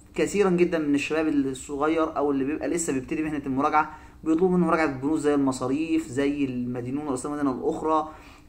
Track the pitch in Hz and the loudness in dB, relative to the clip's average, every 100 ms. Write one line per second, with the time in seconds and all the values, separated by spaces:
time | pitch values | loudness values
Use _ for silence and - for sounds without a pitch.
0 | - - 151 196 196 175 175 170 147 143 | -12 -4 -2 2 2 4 2 2 2 0
1 | - 156 156 147 135 131 - 143 151 165 | 2 0 0 2 0 -4 -8 -2 0 2
2 | 160 156 143 139 135 156 135 170 165 135 | 0 0 0 2 0 -2 -2 -2 -2 -2
3 | 127 156 156 151 139 131 147 151 156 - | -2 -4 -2 -4 -4 0 2 2 0 -4
4 | - - 160 165 185 180 170 165 156 135 | -20 -10 0 2 4 4 4 4 2 0
5 | 139 156 143 143 139 127 127 139 160 160 | -2 0 2 2 2 0 -2 -2 0 -2
6 | 160 123 143 143 135 123 123 123 120 139 | -2 -2 0 0 -2 -2 -4 -6 -4 -4
7 | 151 127 147 147 139 127 143 160 156 156 | -4 -4 -4 -2 -2 -2 -2 -2 0 0
8 | 156 - - - | 0 -10 -20 -20